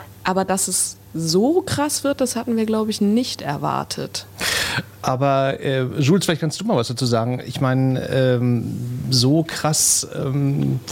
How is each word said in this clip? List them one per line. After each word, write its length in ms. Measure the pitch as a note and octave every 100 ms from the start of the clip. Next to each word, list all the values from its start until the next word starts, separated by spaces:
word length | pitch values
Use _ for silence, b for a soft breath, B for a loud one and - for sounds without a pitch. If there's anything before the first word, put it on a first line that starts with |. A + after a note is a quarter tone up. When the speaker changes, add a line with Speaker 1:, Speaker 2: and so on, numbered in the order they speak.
| B -
Speaker 1:
aber 220 | - F#3 F#3+
dass 200 | F#3+ F#3+
es 300 | F#3 - - -
so 480 | E3 E3 F3 B3 F4+
krass 380 | F4+ - D4 -
wird, 180 | C#4 C#4+
das 120 | B3+ A#3
hatten 200 | B3 A3+
wir, 80 |
glaub 240 | G#3+ A3 A3
ich, 140 | G#3
nicht 400 | G3+ A3 B3+ -
erwartet.“ 800 | C#3+ D3 D3 C3+ C#3 - C3+ - - - B B B B B -
Speaker 2:
Aber, 580 | - B2+ C#3 C3+ C3+ -
äh, 220 | C#3 C3+ B2+ A2
Jules, 240 | B2+ F#3
vielleicht 160 | - D#3+
kannst 180 | D#3 -
du 60 |
mal 120 | G#3 D#3+
was 120 | A2+
dazu 160 | A#2+
sagen. 360 | B2+ A#2 A#2 B2 B2+
Ich 140 | A#2+
mein, 400 | C3 C3 C3 B2+ -
ähm, 640 | C3+ C3 B2 B2 A#2+ - G#2 A#2+ B2+ C3+
so 340 | B2+ B2+ D#3 D#3+
krass, 600 | - D#3 D3+ - - - -
ähm, 640 | C3+ C#3 C#3 C#3+ C#3 C3 -